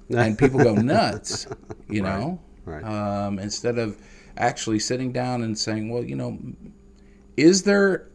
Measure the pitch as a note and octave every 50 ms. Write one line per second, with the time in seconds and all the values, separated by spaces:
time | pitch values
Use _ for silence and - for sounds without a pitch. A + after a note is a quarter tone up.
0 | - - B2 A#2+ A2+ A2 G#2+ - C#3+ C3+ C3 C3 - A#2 G#2+ G#2 A2+ C3 E3+ A3+
1 | G3 A#2+ F#2+ - - - - - - - A#2 - - - - - - - G#2 G#2+
2 | G2 F#2+ G2 G2 A#2+ D#3+ F#3 F3 - - - - - - E2 - - A2 G#2+ G#2
3 | G#2 G2+ G2+ G2+ G2+ G2+ G2+ F#2+ G2 G2+ - - - A#2+ A#2 A#2+ A#2 A2 G#2 -
4 | - - - - - - - - A2+ A#2+ B2 - - A2+ A2 G#2+ - - B2+ B2
5 | C3 B2+ B2 B2+ B2 B2+ B2 B2 A#2 A2 G#2+ G#2+ - A2+ A2 A2 G#2+ A2 A#2 B2
6 | A#2+ - C3+ C3+ B2+ B2 A2 - - B2+ - - - - - - - - - -
7 | - - - - - - - - C#3+ E3 G3 F#3+ F#3 G3+ G3+ G3+ G3 G3 F#3 -
8 | - -